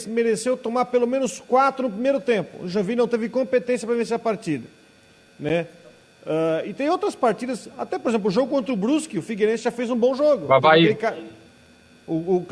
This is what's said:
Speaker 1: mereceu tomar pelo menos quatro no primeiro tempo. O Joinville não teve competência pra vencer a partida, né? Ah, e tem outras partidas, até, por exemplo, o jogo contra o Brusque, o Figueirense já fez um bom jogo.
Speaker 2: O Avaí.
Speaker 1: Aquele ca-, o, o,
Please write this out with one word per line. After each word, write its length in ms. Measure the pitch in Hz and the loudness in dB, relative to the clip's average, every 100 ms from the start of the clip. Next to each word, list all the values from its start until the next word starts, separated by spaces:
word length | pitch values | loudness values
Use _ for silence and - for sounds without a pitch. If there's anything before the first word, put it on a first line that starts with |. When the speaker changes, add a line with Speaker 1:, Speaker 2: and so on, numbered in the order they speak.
| 202 | -2
Speaker 1:
mereceu 480 | 226 233 220 247 254 | 0 0 0 0 -2
tomar 300 | 240 240 247 | -2 -2 0
pelo 220 | 247 240 | 2 2
menos 320 | 269 262 - | 0 -2 -6
quatro 480 | - 247 269 - 254 | 0 2 4 2 -4
no 60 | |
primeiro 260 | 196 254 277 | -2 0 0
tempo. 440 | - 220 160 - | 0 0 -2 -8
O 40 | 180 | -6
Joinville 300 | 190 185 240 | -2 0 0
não 100 | 233 | 0
teve 200 | 233 226 | 0 -2
competência 600 | 247 262 254 254 247 220 | -2 0 0 0 -2 -2
pra 80 | 233 | -2
vencer 200 | 214 226 | -2 -2
a 40 | |
partida, 460 | 226 202 - 143 98 - - _ _ _ _ - | -2 -4 -4 -6 -6 -20 -20 _ _ _ _ -10
né? 260 | 143 170 165 - - - _ _ - | -2 -2 -4 -12 -20 -20 _ _ -4
Ah, 380 | 156 160 160 190 | -2 0 -2 -4
e 80 | |
tem 160 | 202 277 | -4 0
outras 240 | 359 415 | 0 -2
partidas, 560 | - 247 208 254 247 - - | 0 0 0 -4 -6 -10 -10
até, 220 | 214 370 | -6 -4
por 100 | 311 | -2
exemplo, 200 | 226 202 | 0 0
o 20 | |
jogo 180 | 185 269 | 0 0
contra 240 | 277 226 | 0 -2
o 20 | 233 | -2
Brusque, 420 | 208 302 - 202 | 0 0 -2 -6
o 40 | |
Figueirense 420 | - 220 208 226 | -6 0 0 0
já 80 | 240 | -2
fez 180 | 233 240 | -4 -2
um 40 | 247 | 0
bom 200 | 240 262 | 2 2
jogo. 320 | 302 262 143 | 2 2 4
Speaker 2:
O 60 | |
Avaí. 360 | 135 151 160 185 | 6 8 8 6
Speaker 1:
Aquele 60 | 214 | 4
ca-, 200 | 220 180 - - - - - - - - - | -2 -4 -10 -18 -20 -20 -20 -20 -20 -20 -6
o, 60 | |
o, 340 | 165 170 185 175 | -4 0 0 0